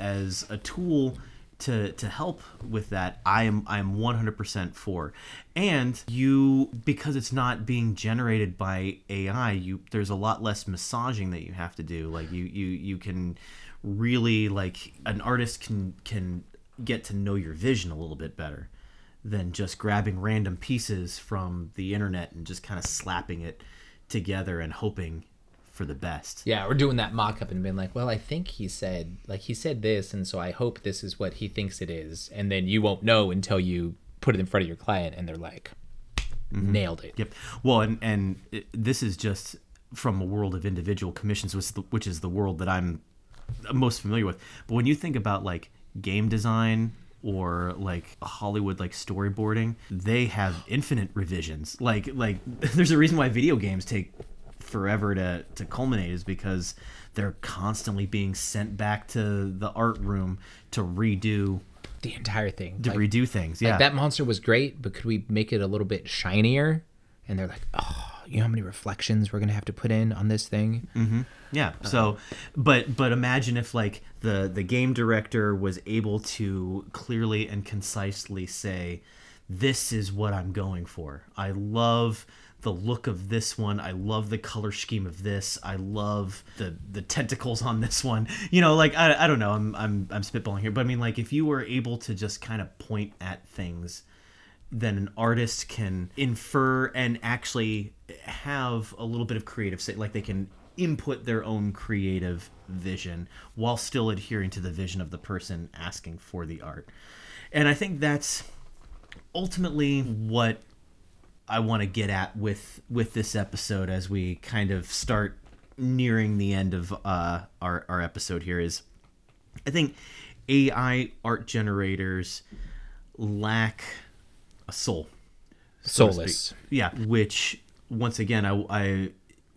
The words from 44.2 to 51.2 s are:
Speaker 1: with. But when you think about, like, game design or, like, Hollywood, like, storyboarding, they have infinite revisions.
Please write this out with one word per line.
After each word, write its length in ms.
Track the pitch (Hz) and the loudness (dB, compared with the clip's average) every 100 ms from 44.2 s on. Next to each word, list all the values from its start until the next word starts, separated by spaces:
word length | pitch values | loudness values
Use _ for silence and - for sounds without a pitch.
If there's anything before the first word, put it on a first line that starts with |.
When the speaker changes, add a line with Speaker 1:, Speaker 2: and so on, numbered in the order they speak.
Speaker 1:
with. 140 | 98 87 - - - | 2 -2 -10 -18 -2
But 80 | 117 | 2
when 100 | 123 | 4
you 80 | |
think 200 | 151 170 131 | 2 0 0
about, 280 | 104 98 | 2 0
like, 260 | 98 87 - - - 98 | 0 -4 -8 -20 -14 -8
game 280 | 95 101 110 | 0 2 2
design 640 | 110 113 113 113 110 113 - - - | 4 4 4 4 4 2 -4 -16 -8
or, 520 | 113 95 90 87 87 90 | -4 -2 0 0 -2 -2
like, 400 | 98 87 - - | -2 -4 -6 -12
Hollywood, 580 | - - 104 104 98 92 | -12 -6 -2 0 0 -2
like, 120 | 92 | -4
storyboarding, 800 | - - 95 101 98 107 110 113 113 - | -6 -6 -2 0 0 2 2 0 -2 -6
they 360 | 95 98 120 120 | -4 2 2 2
have 380 | 104 92 85 - | 2 0 -2 -2
infinite 420 | 127 - 131 95 | -2 0 0 0
revisions. 640 | 104 | -2